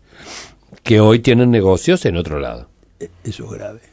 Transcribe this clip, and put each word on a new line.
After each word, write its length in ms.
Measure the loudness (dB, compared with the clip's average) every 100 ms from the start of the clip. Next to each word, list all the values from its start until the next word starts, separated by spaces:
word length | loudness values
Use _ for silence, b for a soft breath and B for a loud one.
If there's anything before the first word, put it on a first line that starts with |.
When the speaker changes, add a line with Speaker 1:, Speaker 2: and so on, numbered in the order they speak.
| B B B B B B _ -12
Speaker 1:
Que 180 | 0 4
hoy 180 | 4 4
tienen 300 | 2 2 4
negocios 540 | 2 2 2 0 0 -2
en 100 | -4
otro 240 | -6 -8
lado. 280 | -8 -12 -18 _ _ _
Speaker 2:
E-, 120 | -20 _
eso 200 | -16 -14
es 60 | -16
grave. 300 | -14 -16 -18 _